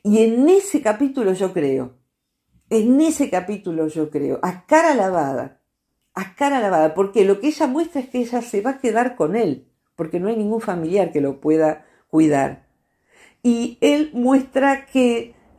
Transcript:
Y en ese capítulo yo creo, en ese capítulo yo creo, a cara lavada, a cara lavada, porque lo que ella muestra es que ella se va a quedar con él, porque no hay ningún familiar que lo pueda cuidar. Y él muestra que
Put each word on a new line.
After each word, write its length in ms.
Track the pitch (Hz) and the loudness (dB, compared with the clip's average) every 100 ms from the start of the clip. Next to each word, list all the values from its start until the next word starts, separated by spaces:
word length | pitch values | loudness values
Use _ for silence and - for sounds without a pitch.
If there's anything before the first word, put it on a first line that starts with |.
Y 220 | 208 220 226 | 2 4 4
en 240 | 233 294 | 4 4
ese 320 | 392 392 294 | 4 2 -2
capítulo 500 | 214 208 277 269 196 | -2 0 -2 0 -2
yo 220 | 185 190 | 0 -2
creo, 460 | 180 143 135 123 - _ _ _ _ _ _ _ | -2 0 -2 -6 -14 _ _ _ _ _ _ _
en 300 | 220 226 269 | 0 4 4
ese 300 | 320 311 254 | 2 0 -2
capítulo 580 | 180 180 208 180 160 156 | -2 -4 -8 -6 -4 -4
yo 220 | 160 151 | -4 -4
creo, 300 | 147 139 131 | -4 -4 -4
a 240 | 180 180 - | -6 -8 0
cara 280 | 311 330 | 2 4
lavada, 640 | 262 190 175 139 131 131 _ _ _ _ _ _ | 2 0 0 -2 -4 -8 _ _ _ _ _ _
a 220 | - 190 - | -12 -12 -4
cara 240 | 285 269 | -2 0
lavada, 340 | 202 170 156 | 0 2 2
porque 300 | 160 196 226 | 0 0 2
lo 160 | 190 202 | 2 2
que 80 | 302 | -2
ella 180 | 302 294 | -2 -2
muestra 360 | 277 330 277 | -2 -4 -6
es 80 | 247 | -6
que 100 | 254 | -6
ella 220 | 240 240 | -4 -4
se 200 | 233 202 | -4 -4
va 100 | 233 | -4
a 80 | 269 | -4
quedar 360 | 240 214 247 - | -2 0 -2 -2
con 200 | 156 220 | -2 0
él, 360 | 196 - _ _ _ - | -2 -4 _ _ _ -10
porque 240 | 160 175 | -6 -4
no 80 | 190 | -4
hay 80 | 226 | -2
ningún 240 | 208 226 | -2 -4
familiar 520 | 220 175 160 196 170 | -4 -6 -2 -2 0
que 100 | 156 | -2
lo 180 | 139 135 | -2 -2
pueda 460 | 151 156 156 156 _ _ _ | 0 2 2 -2 _ _ _
cuidar. 580 | 156 156 139 135 139 _ _ _ _ _ _ _ _ | 2 4 2 -2 -6 _ _ _ _ _ _ _ _
Y 360 | 247 233 233 - | -2 0 -4 0
él 320 | 285 294 302 | 2 2 0
muestra 720 | 247 247 269 262 269 277 269 - | -2 2 2 0 0 0 0 -2
que 500 | 269 247 233 233 _ _ | 0 2 0 -6 _ _